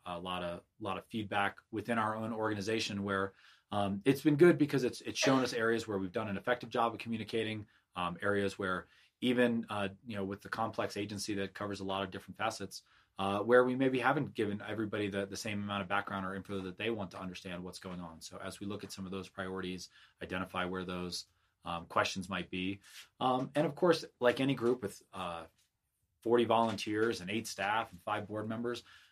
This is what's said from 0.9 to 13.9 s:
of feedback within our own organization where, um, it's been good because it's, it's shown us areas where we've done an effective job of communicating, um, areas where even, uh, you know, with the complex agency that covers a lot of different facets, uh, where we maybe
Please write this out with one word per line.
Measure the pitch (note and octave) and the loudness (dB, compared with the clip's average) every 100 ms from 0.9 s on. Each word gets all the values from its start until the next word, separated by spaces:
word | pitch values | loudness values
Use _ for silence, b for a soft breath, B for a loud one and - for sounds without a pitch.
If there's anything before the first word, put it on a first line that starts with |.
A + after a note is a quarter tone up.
| F#2 | -6
of | - | -6
feedback | A2+ G2+ G#2 G2 - - | -6 -2 2 2 0 -8
within | G#2+ G#2 A2+ | -6 -2 0
our | G#2+ | 0
own | A2 A2+ | 0 -4
organization | A2 G#2+ G#2 F#2+ A2+ A2 G2+ | -2 -2 -2 -2 -2 -2 -2
where, | G2+ G2 G2 b b b _ | 0 0 -2 b b b _
um, | G#2 G2+ G2 | -2 0 2
it's | C3+ C#3+ | 2 4
been | D3+ D3 | 4 8
good | F3 D3 | 8 8
because | C#3+ C#3 | 4 2
it's, | A#2+ - | 0 -2
it's | A#2 - | -6 0
shown | C#3 C3+ | 4 4
us | A#2+ | 2
areas | B2 A2+ A2+ - | 0 2 2 0
where | G2 | -2
we've | F#2+ | -2
done | A2 G2 | -4 -4
an | F#2+ | -2
effective | - B2 A#2 | 0 0 0
job | B2 A#2 | 0 2
of | - | 0
communicating, | A#2 A2 G#2 A2+ A2 G#2+ G#2 b b F2+ | -4 -4 -2 -2 -2 -4 -10 b b -4
um, | F2 F2 | -4 0
areas | G2+ G2+ G2+ - | 0 2 0 0
where | F#2+ F2+ - b b _ | -2 -2 -6 b b _
even, | B2 B2 A#2+ A#2 A#2 | 2 4 4 4 -2
uh, | G#2 G2 G2 A#2+ | -2 -2 -4 -8
you | |
know, | G#2 | -4
with | F#2+ G2+ | -4 -6
the | F#2+ | -6
complex | - A2+ G#2+ G2+ G#2 | -4 -2 -2 -2 -2
agency | G#2 G#2 - | -4 -4 -4
that | G2+ G2 | -2 -4
covers | - G#2 G2 | -4 -6 -4
a | |
lot | F#2+ F#2+ | -4 -2
of | G2 | -2
different | G2 - F#2 | -6 -12 -4
facets, | A2 - G2 - b b b - | -4 -2 -8 -12 b b b -2
uh, | G2 G2+ | 0 2
where | G#2+ B2 | 8 8
we | B2+ | 8
maybe | B2+ C3+ | 4 2